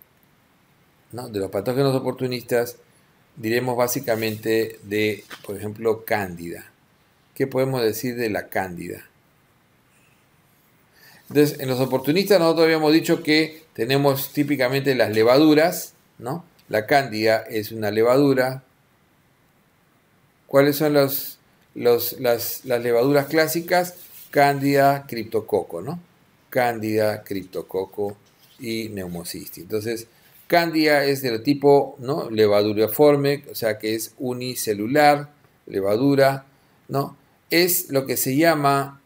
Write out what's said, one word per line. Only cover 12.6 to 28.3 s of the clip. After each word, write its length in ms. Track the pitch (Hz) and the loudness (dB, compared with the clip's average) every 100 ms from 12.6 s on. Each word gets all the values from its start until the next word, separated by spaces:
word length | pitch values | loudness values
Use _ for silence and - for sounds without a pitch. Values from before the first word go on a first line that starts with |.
| 160 | 2
habíamos 260 | 160 151 | 2 4
dicho 320 | 160 160 165 | 2 2 0
que 400 | 160 151 156 - - | 2 0 0 -6 -14
tenemos 600 | - 117 139 143 135 - | -6 -2 2 2 0 -2
típicamente 600 | - 139 139 123 139 139 127 | -4 -2 0 0 0 0 2
las 160 | 104 | 2
levaduras, 800 | 110 113 131 156 151 165 175 - - _ - | 4 4 6 6 6 4 0 -10 -18 _ -14
¿no? 260 | 113 170 - _ - | -10 -10 -12 _ -4
La 180 | 107 107 | -4 2
Cándida 580 | 143 131 107 110 110 - | 0 0 0 2 2 -2
es 220 | 113 104 | -8 -6
una 200 | 113 104 | -6 -2
levadura. 720 | 107 117 131 143 127 127 135 - _ _ _ _ _ _ _ _ _ _ _ _ _ _ _ _ _ - | 2 4 4 4 2 -2 -6 -16 _ _ _ _ _ _ _ _ _ _ _ _ _ _ _ _ _ 0
¿Cuáles 280 | 139 143 143 | 2 2 2
son 180 | 151 | 2
los, 440 | 147 139 - - - _ _ _ - | 2 2 -2 -10 -16 _ _ _ -2
los, 440 | 120 120 - - | 2 2 0 -4
las, 460 | 127 117 - - 131 | -2 -2 -4 -8 -4
las 160 | 120 | -2
levaduras 460 | 120 117 135 143 139 | 2 2 4 2 2
clásicas? 640 | 156 156 170 170 180 175 - - - - | 0 0 -2 0 0 0 -8 -20 -20 -4
Cándida, 760 | 143 143 139 139 139 139 139 139 | 2 2 2 2 4 4 2 -4
criptococo, 760 | 117 110 110 - 98 85 85 | -10 -6 -6 -2 -2 -2 -8
¿no? 200 | 110 175 - _ _ _ _ | -10 -12 -14 _ _ _ _
Cándida, 760 | 131 120 113 110 107 107 107 | -2 -2 -2 -2 0 0 -2
criptococo 920 | - 98 90 90 - 95 95 - 101 101 _ | -8 -10 -8 -10 -8 -6 -6 -6 -8 -8 _